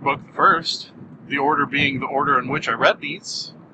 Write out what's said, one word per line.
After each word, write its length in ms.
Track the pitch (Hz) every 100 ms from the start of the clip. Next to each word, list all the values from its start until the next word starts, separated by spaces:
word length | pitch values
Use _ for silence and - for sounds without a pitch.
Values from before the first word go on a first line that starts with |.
book 200 | 139 147 - -
first, 560 | 180 165 165 - - - - - -
the 120 | 139
order 280 | 139 151 135
being 340 | 143 143 131
the 60 | 127
order 320 | 135 143 131
in 100 | 123
which 200 | 147 139
I 40 |
read 280 | 113 143 214
these, 540 | 143 160 - - - - -